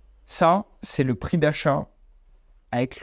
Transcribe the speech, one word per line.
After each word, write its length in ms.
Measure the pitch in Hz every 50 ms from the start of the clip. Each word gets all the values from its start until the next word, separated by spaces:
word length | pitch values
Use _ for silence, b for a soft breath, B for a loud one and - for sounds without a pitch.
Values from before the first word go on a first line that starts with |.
| - - - _ _
Ça, 400 | - - - - 165 175 202 - _ _ -
c'est 220 | - - - - 135
le 120 | 131 123
prix 220 | - - - -
d'achat 500 | 170 151 120 - - - 160 139 151 190 - _ _ - - _ _ _ _ - _ _ _ _ _ _ -
avec 300 | - 123 127 131 - -